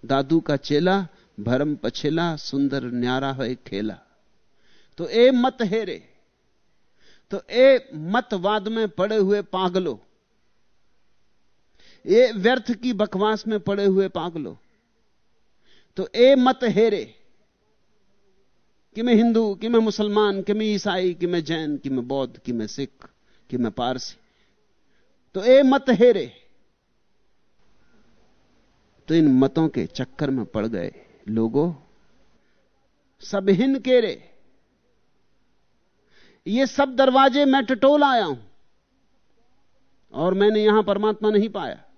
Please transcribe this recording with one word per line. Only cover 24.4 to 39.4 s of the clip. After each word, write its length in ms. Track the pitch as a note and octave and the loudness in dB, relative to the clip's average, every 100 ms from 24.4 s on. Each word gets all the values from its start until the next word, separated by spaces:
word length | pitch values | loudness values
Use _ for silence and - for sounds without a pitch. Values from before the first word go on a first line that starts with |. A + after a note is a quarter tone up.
| _ _ _ _ _ _ _ _ _ F#3+ | _ _ _ _ _ _ _ _ _ -6
तो 80 | |
ए 180 | G#3+ C4 | 4 6
मत 220 | C4+ C4+ C4+ | 6 2 2
हेरे। 340 | G3+ B3 G3+ B2 - _ _ _ _ _ _ _ _ _ _ _ _ _ _ _ G#3+ _ _ _ _ _ _ _ _ _ _ - | 4 4 4 -4 -12 _ _ _ _ _ _ _ _ _ _ _ _ _ _ _ _ _ _ _ _ _ _ _ _ _ _ -2
तो 80 | D#3+ | 2
इन 120 | D#3 | 4
मतों 340 | C3 - - D#3+ | 4 2 0 -2
के 160 | C3 D#2+ | -2 -8
चक्कर 420 | - B2+ - C#3+ | -8 -12 -8 -6
में 160 | C3 G#2+ | -4 -6
पड़ 180 | A2 A2 | -6 -6
गए 240 | G#2 G2+ - _ _ - | -6 -10 -12 _ _ -8
लोगों, 460 | A2 A2+ C3 E3+ D#3+ _ _ _ _ _ _ _ _ _ _ _ _ _ _ | -4 -2 -2 -4 -6 _ _ _ _ _ _ _ _ _ _ _ _ _ _
सब 260 | - G3+ F#3+ | -8 -4 2
हिन 280 | F#3 C4 C4+ | 2 2 0
केरे, 340 | B3 B3+ G#3+ - - - _ _ _ _ _ _ _ _ _ _ _ _ _ _ _ _ _ _ _ _ - | 2 2 2 -6 -16 -20 _ _ _ _ _ _ _ _ _ _ _ _ _ _ _ _ _ _ _ _ -6
ये 180 | A3 C4+ | -2 -2
सब 280 | - C#4 B3 | 0 0 4
दरवाजे 480 | C4+ C4 C4+ B3+ C#4+ | 4 6 4 4 2
मैं 180 | C4+ A3+ | 2 0
टटोल 380 | B3+ C4+ D4 | 2 4 4
आया 200 | C#4+ B3 F3+ | 4 2 -2
हूं 120 | B2+ G#2+ _ _ _ _ _ _ _ _ _ | -8 -12 _ _ _ _ _ _ _ _ _